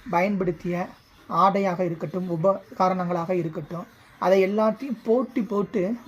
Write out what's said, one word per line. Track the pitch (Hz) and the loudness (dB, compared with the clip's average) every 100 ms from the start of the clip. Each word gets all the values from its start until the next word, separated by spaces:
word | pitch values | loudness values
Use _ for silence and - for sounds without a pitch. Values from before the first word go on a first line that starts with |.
| - | -2
பயன்படுத்திய | 175 196 196 180 165 175 175 190 - _ _ - | 0 2 0 -2 -2 -4 -4 -6 -12 _ _ -4
ஆடையாக | 165 190 196 196 175 | 4 4 4 0 0
இருக்கட்டும், | 180 165 156 185 180 | -2 -4 -6 -6 -4
உபகரணங்களாக | 170 190 196 - - 185 185 175 175 165 | 0 2 0 -2 0 0 0 -2 -2 -2
இருக்கட்டும், | 185 165 165 143 170 - - - - | -2 -2 -6 -10 -12 -14 -18 -20 -2
அதை | 185 196 | 4 4
எல்லாத்தையும் | 190 208 220 214 277 220 | 4 2 2 0 -6 -4
போட்டி | 226 240 247 262 | 0 0 0 -2
போட்டு | 196 202 185 208 180 233 | -2 -2 -2 -2 -2 -4